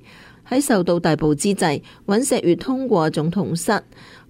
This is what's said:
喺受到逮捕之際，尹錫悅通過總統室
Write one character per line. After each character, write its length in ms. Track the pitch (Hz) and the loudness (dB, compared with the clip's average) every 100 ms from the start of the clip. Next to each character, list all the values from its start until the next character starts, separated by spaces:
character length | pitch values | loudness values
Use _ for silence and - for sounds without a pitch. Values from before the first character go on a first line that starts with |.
| - - - - - | -10 -20 -20 -20 -4
喺 140 | 254 | -2
受 220 | 277 208 | 2 2
到 160 | 180 175 | 2 0
逮 160 | 170 156 | 2 2
捕 200 | 156 147 | 2 2
之 140 | 202 | 0
際， 320 | 196 180 143 - - - | 0 0 -2 -8 -14 -2
尹 80 | 202 | 0
錫 260 | 269 240 | 2 0
悅 140 | 170 170 | 2 0
通 320 | - 262 262 | 0 -4 0
過 220 | 196 156 | 2 2
總 200 | 165 156 | 0 -2
統 220 | 196 127 170 | -2 -4 -4
室 260 | - 208 - - - - | -2 -4 -4 -20 -20 -20